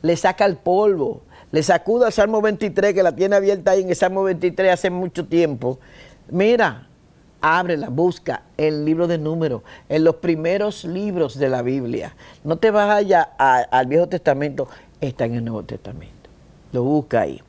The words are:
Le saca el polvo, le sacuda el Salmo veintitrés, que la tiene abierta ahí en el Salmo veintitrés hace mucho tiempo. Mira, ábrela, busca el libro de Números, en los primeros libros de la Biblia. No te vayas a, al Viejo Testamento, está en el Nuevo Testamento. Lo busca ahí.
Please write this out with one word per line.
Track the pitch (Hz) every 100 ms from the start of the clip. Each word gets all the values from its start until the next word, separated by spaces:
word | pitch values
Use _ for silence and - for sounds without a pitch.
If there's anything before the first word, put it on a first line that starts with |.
Le | 160 170
saca | 190 185 202
el | 165
polvo, | - 185 208 185 131 - - - -
le | 156
sacuda | 156 170 - 233 233
el |
Salmo | 214 208 220
veintitrés, | 214 202 214 196 202
que | 190
la | 180 156
tiene | 190 202
abierta | 196 202 180
ahí | 190
en | 185
el | 170
Salmo | 185 190
veintitrés | 190 170 175 165 190
hace | 175 190
mucho | 180 185 - 160
tiempo. | 165 165 127 123 131 - - - - -
Mira, | 170 208 240 190 117 - _ _ _ _ _
ábrela, | 156 170 180 160 135
busca | 127 180 - - 123 _ -
el | 156 151
libro | 151 160 175
de | 170
Números, | 151 165 160 113 - - _
en | 151
los | 160 160
primeros | 175 160 165 196 208 208
libros | 170 180 208 180 143 123
de | 135
la | 127
Biblia. | 123 135 120 120 - - - -
No | 147 165
te | 220
vayas | 208 208 214 202 180 156 -
a, | 135 127 120
al | 127 131
Viejo | 151 175
Testamento, | 180 - 135 147 139 131 - - _
está | 139 127 117
en | 120
el | 117
Nuevo | 110
Testamento. | - 110 - 131 - - - - - - -
Lo | 127
busca | 127 151 - 117
ahí. | 82 67